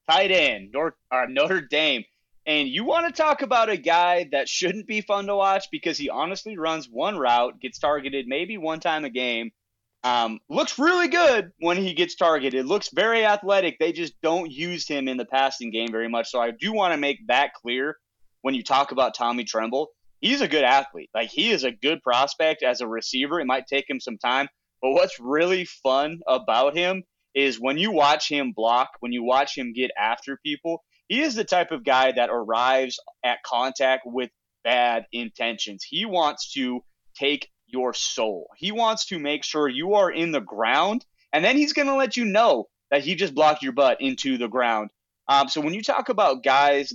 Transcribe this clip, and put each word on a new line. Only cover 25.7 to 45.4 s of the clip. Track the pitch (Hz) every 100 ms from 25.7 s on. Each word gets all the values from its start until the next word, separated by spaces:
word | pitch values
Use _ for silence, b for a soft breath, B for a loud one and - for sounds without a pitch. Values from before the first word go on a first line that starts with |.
| - - 131 151 170 -
about | 127 117 113 139 156
him | 180 190 - _ _
is | 135 139 113
when | 127 147
you | 208
watch | 185 143 151 -
him | 147 131
block, | 107 113 123 131 -
when | 120
you | 120 117
watch | 131 143 -
him | 123
get | 117 127 -
after | 110 123 - 135 151
people, | 143 165 165 _ _ -
he | 226
is | 311 220
the |
type | 208 180 170
of | 151
guy | 117 127 131
that | 120 120
arrives | 120 107 113 127 131 131 - - - 123
at | 120
contact | - 120 131 - 131 131 123
with | 123 123 _ _ _
bad | 117 123 123 117 -
intentions. | 120 117 - 117 113 107 98
He | - 160 226
wants | 180 151 143 -
to | 139 127 123 - _ _ -
take | 139 143 - _ _
your | 127 127
soul. | - - - 110 92 - -
He | 190
wants | 220 226 220 -
to | 180
make | 143 147
sure | - 156 143
you | 127 175 208
are | 185
in | - 165
the | 147
ground, | 98 104 110 135 185 226 - _ _
and | 151
then | 190 269
he's | 294
gonna | 302 277 269
let | 262 254
you | 220
know | 196 226 127 - _ -
that | 143
he | 139 175
just | 190 139
blocked | 151 151
your | 135
butt | 120 135 120
into | 135 127 139 127
the | 120
ground. | 127 123 110 107 _ _ _ -
Um, | 139